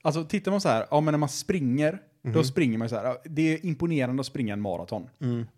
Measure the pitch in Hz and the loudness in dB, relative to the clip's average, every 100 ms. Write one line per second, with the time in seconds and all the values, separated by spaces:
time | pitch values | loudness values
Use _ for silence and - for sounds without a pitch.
0 | 156 156 160 208 190 202 185 113 - 147 | -2 -2 -2 -2 0 0 2 2 2 2
1 | 156 151 143 - - 185 127 135 156 190 | 2 2 0 -2 -2 0 2 2 2 0
2 | - _ 127 113 131 180 135 110 113 113 | -12 _ -2 2 2 2 2 2 -2 -2
3 | 123 123 165 151 160 156 170 143 170 151 | -4 -6 -6 0 2 2 -2 -2 0 0
4 | 123 131 127 143 110 101 101 85 90 107 | 0 0 -4 -2 -2 -2 -2 -4 -4 -8
5 | - - 127 120 113 | -10 -6 -2 -2 -4